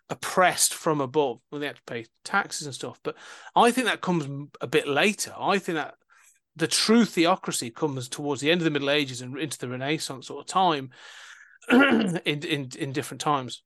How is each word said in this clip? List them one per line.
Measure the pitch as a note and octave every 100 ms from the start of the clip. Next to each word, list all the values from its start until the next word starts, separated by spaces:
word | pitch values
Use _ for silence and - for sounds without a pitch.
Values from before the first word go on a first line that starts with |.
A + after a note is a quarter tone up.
| _
oppressed | - - - F3+ C#3+ -
from | - - D#3
above | C3 D3 C#3+ A#2 _
when | D3
they | D3
had | -
to | -
pay | B2 A2+ _
taxes | - G3 G3 - D3+
and |
stuff. | B2+ C3 -
But | - - - - -
I | - A#3
think | A#3+ A3+
that | D#3+
comes | - F3
m-, | C#3 C#3 D3 -
a | -
bit | D3 C#3+
later. | C#3+ F#3 G3+ - -
I | D3 G3
think | - D#3+
that | C3+ - _ _ _ _ _ -
the | D#3+
true | - - A3+
theocracy | G#3 - E3 F#3 - - B2
comes | - D#3 C3+ B2+
towards | - D3 C3+
the | C#3
end | F3+
of | D#3+
the |
Middle | D3 C#3
Ages | D3 C#3 B2
and | B2 C3+
into | D3+ -
the | B2+
Renaissance | B2 C3+ D3+ - C3 -
sort | C#3
of | -
time | F#3 F#3 D3+ C3 - - - -
<clears throat> | - - _ -
in, | B3 C#4 A3+ G#3 E3+ -
in, | D3 E3 D3 C3 -
in | C#3
different | C3+ - C3
times. | - C#3+ B2+ -